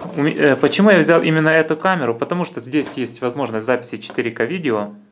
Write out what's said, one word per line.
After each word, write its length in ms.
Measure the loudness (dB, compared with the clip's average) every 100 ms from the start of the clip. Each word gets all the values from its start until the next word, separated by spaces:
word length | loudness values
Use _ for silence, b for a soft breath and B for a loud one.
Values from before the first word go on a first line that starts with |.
| -10 -2
у 60 |
ме-, 120 | -2
э, 220 | 2 2 4
почему 340 | 2 4 6
я 80 | 6
взял 240 | 6 4
именно 280 | 4 2 4
эту 260 | 4 2 0
камеру? 400 | 0 0 -2 -2
Потому 280 | -2 -4
что 160 | -4 -8
здесь 300 | -4 -2 -2 -4
есть 240 | -8 -4
возможность 440 | -6 -4 -4 -4
записи 340 | -2 -2 -2 -14
четыре 340 | -10 -4 -4
К 120 | -2
видео 460 | -4 -2 -2 -2 -4 -10 _